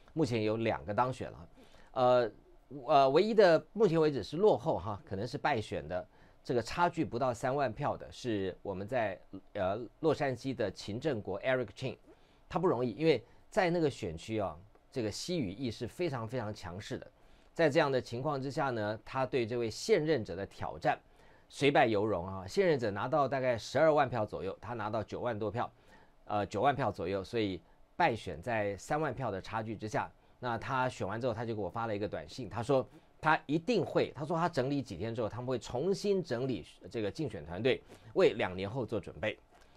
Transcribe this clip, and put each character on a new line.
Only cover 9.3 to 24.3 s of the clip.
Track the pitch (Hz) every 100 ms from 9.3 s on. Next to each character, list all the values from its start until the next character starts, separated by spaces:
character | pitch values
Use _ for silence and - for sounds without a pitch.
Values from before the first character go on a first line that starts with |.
| 95 -
呃， | 104 92 107 117 -
洛 | 156
杉 | 131 143 120
矶 | 135
的 | 120 101
秦 | - - 110
正 | 151 113
国 | 95 95
Eric | 123 131 110 -
Chin， | 131 - - - - _ -
他 | 175
不 | 180
容 | 120 127
易， |
因 | 101 160
为 | 123 - - -
在 | 220 180
那 | 175
个 | 151
选 | - 92 80
区 | - 110
啊， | 92 78 98 _ _
这 | 135
个 | 107
西 | - - 180
语 | 98
裔 | 101 127
是 | - 117
非 | - 180
常 | 131 110
非 | 127
常 | 107
强 | 104 92 90
势 | - 110
的。 | - _ - - -
在 | - 160
这 | 156
样 | 143
的 | 127
情 | - 120
况 | 151 139
之 | 139
下 | 143 139
呢， | 117 104 113 -
他 | 135 131
对 | 131 110
这 | 123
位 | 113
现 | - - 180 151
任 | 135 101
者 | 87
的 | 98
挑 | - - -
战 | 151 127 _ - - - _
虽 | - 139
败 | 151 123
犹 | 101 110
荣 | 92 92
啊。 | 95 92
现 | 196 185
任 | 139
者 | 110
拿 | 98 127
到 | 156 131
大 | 135
概 | 127 113
十 | - 131
二 | 160
万 | 147 131
票 | 120
左 | 107